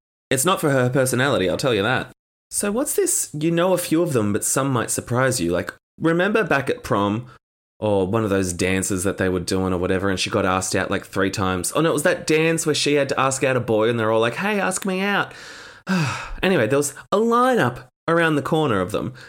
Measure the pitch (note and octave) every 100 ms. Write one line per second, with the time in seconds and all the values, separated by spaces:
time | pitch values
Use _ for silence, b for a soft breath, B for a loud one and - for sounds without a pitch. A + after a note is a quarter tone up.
0 | _ _ - C3 D#3+ F#3+ D#3 C3+ B2 C3+
1 | B2+ B2 C#3 G#2+ F#2 D#2 C#3+ A2 G#2 B2
2 | - - _ _ - - G#3 G#3+ C#4+ -
3 | - - - D3+ D#3+ E3+ F#3 F3+ - D#3+
4 | E3+ C3 G#2 G2+ - - C#3 B2 - -
5 | - A#2+ C3 B2 E2+ F2 F#2 - _ -
6 | D#3+ E3+ F#3+ A3+ F3 C#3 C3 - - G#2+
7 | G2+ G#2+ B2 B _ _ _ - G#2+ G2
8 | F#2 A2+ A2 G2 F#2 F2 F#2 F#2+ F2+ F#2+
9 | F#2+ - F#2+ F2+ E2+ F#2+ F#2 F2+ F2+ F#2
10 | G2 F#2 - G#2+ F#2+ F#2 F#2 G2 F2+ F#2+
11 | - G2+ G2 G2 F#2 F#2 F2 - D#3+ D3
12 | F3+ E3 - D#3 D#3+ E3 D#3+ C#3 D3 C#3+
13 | C3+ C#3 C3+ C3 C#3 B2+ A2+ A2 A2+ A#2
14 | A2 A2+ A2+ A#2+ G3 G#3 F#3 F3+ G3 F#3
15 | G3 G3 - B B B B B B F#3+
16 | C#3 G#2 B B F#3 F3+ A2 C#3 C#3+ -
17 | B G3 A#3 A#3 B3+ A#3 B2+ - - _
18 | - E3 E3 D3 B2 D#3+ D3+ G2+ F#2 G#2+
19 | F2 -